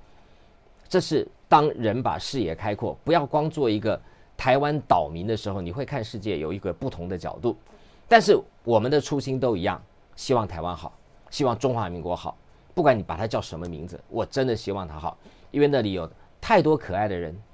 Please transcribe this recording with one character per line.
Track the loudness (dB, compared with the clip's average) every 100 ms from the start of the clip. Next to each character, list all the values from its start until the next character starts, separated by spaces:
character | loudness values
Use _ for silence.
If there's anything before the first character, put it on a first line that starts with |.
| -20 -20 -20 -20 -20 -20 _ _ -2
这 | 0
是 | 2 0 -2 -6 4
当 | 6 6
人 | 0 0 0
把 | -2 -4
视 | -6 -4
野 | -4 -4
开 | -4
阔， | -4 -4 -6
不 | 0
要 | 0 2
光 | 0 -2
做 | 0 0
一 | 2
个 | 0 -4 -6 -20 -20 -4
台 | 2 4
湾 | 4 0
岛 | 2 2 2
民 | -4 -4
的 | -2
时 | -4
候， | -6
你 | -6
会 | -8 -6
看 | -6
世 | -8 -8
界 | -4 -4
有 | -4
一 | -6
个 | -6
不 | -6 -8
同 | -8 -8
的 | -8
角 | -8 -4
度。 | -4 -4 -10 -20 -20 -12 4
但 | 6
是 | 8 4 2 _
我 | 2 2
们 | 4
的 | 0
初 | 0 -4
心 | -2 -2
都 | 0 0
一 |
样， | -2 -4 -8 _ _ -10
希 | 0
望 | 0 0
台 | -6
湾 | -6 -6
好， | -12 -16 _ -20 -12
希 | -2
望 | 0 0
中 | 0
华 | 0 -4
民 | -6
国 | -4 -6
好， | -6 -12 -16 -20 -10 0
不 |
管 | 4 4
你 |
把 | 0 -4
它 | -2
叫 | -4
什 | -4 -8
么 | -8
名 | -10 -12
字， | -14 -10
我 | -6
真 | -4 0 0
的 | 0
希 | -4
望 | -6 -6
它 | -8
好， | -8 -10 -18 -20 -6
因 | 2
为 | 4
那 | 4
里 | 0
有 | -2 -6 -12 -20 -10
太 | 4 4
多 | 6 2
可 | 0 -2
爱 | -2
的 | -2
人， | -6 -10 -16